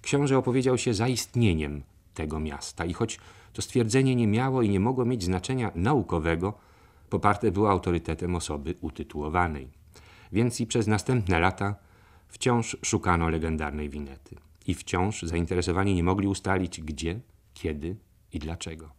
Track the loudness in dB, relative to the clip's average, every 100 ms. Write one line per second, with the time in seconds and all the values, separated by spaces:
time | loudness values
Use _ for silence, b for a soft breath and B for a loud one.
0 | 0 2 4 4 4 2 2 2 2 0
1 | 0 0 -2 2 4 4 0 -6 -12 -20
2 | _ -8 -4 -4 -6 -8 -12 -6 -6 -2
3 | -4 -4 B B B -10 -2 0 4 4
4 | 4 4 4 2 2 2 2 4 2 2
5 | 0 0 0 -2 -2 -2 -2 0 2 2
6 | 2 0 0 0 -2 -6 b b b b
7 | b 2 2 4 2 2 4 2 2 -2
8 | -2 -4 -2 -4 -4 -6 -6 -8 -8 -10
9 | -10 -6 -2 0 0 -2 -12 -20 -20 B
10 | B B B 0 0 0 -2 0 2 2
11 | 2 0 2 4 4 2 -4 -4 b b
12 | b b b -2 2 2 0 -6 -2 0
13 | 2 2 2 0 -2 -2 -4 -6 -8 -8
14 | -12 -14 -20 -20 -20 _ -6 -6 -2 0
15 | 0 -2 -4 -4 -2 -2 0 0 2 2
16 | 2 2 0 -2 0 -2 -2 -6 -10 -6
17 | -6 -6 -12 _ _ -10 -8 -6 -8 -10
18 | _ _ _ -10 -8 -10 -10 -14 -18